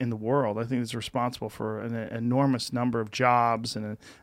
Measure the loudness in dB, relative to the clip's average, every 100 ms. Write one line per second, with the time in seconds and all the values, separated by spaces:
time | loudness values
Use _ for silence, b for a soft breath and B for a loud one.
0 | -2 -2 0 2 2 -2 -2 -2 -2 -6
1 | -4 -2 -2 -2 -8 -6 -4 -4 -4 -4
2 | -6 -2 2 4 4 2 -2 0 0 0
3 | -2 2 4 6 4 2 -2 -6 -6 -8
4 | B B